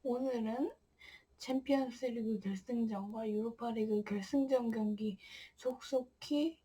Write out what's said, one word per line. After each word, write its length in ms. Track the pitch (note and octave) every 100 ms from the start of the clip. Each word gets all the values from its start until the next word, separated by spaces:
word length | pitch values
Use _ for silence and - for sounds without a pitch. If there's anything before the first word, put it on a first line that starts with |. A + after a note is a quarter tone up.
오늘은 640 | C4+ B3 C4 B3 A3 A#3+ F#4 C#5 _ _ - - _ _
챔피언스리그 1040 | - C4 C4 C#4 B3+ A#3 B3+ A#3 A3 G#3
결승전과 880 | G3 F#3+ - A#3+ A3+ G3 G3+ A3+ A3
유로파리그 760 | G#3 A3+ A3+ A#3+ A3 G#3+ G#3+
결승전 680 | G#3 G3+ F#3+ C#4 C4+ C4 A#3
경기 460 | A3 G#3+ G#3 G#3+ F#3+ - - -
속속히 1040 | _ B3+ B3+ - B3+ B3+ _ - D4 D#4+ D#4+